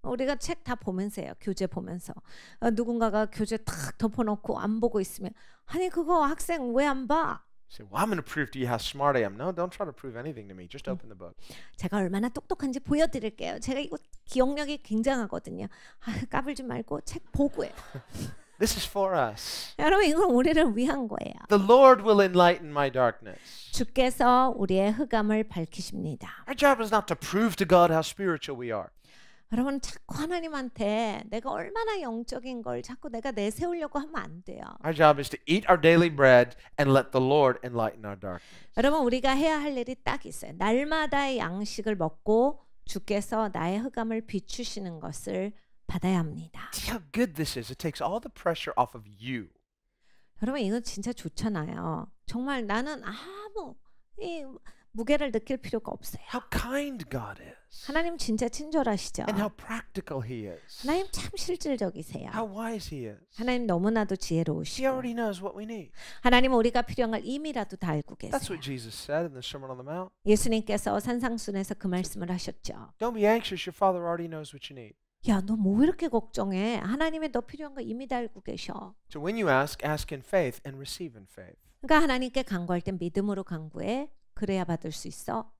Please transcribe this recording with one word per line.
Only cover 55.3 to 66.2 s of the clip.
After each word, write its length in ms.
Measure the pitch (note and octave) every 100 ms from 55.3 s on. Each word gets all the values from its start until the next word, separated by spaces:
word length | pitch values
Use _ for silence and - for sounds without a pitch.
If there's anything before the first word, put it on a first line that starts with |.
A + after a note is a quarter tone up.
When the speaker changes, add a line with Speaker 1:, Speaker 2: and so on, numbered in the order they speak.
Speaker 1:
느낄 260 | A3 - C4
필요가 340 | - A3 -
없어요. 300 | - - - -
Speaker 2:
How 100 | B3 -
kind 560 | - A#3 C4+ C#4+ B3+ D#3+
God 320 | C3+ G#2+ G2
is. 440 | - - _ - -
Speaker 1:
하나님 320 | D4 E4+ E4+
진짜 320 | - G#3+ A#3+
친절하시죠? 760 | - D4+ D#4 B3 G3+ - - -
Speaker 2:
And 80 | G3+
how 100 | G#3 -
practical 720 | - A3+ - - - C#3 A#2
he 220 | B2 G#2
is. 340 | E2 - -
Speaker 1:
하나님 240 | B3+ E4 F#4+
참 180 | - - G4
실질적이세요. 960 | - F4 D#4+ B3+ G3 - D#3+ - -
Speaker 2:
How 160 | A3 A3 G3
wise 360 | A3+ A3 - D3
he 100 | A#2
is. 120 | G2+ _ -
Speaker 1:
하나님 320 | A#3+ B3 A#3
너무나도 460 | F3 G3 A3+ G#3
Speaker 2:
He 40 | G3
Speaker 1:
지혜로우시고. 720 | - E3 E3 D#3+ D#3 - C4
Speaker 2:
already 260 | C4 B3
knows 260 | A#3 A3+ F#3
what 120 | G3 -
we 100 | G#3+
need. 260 | A3+ D#3 - - -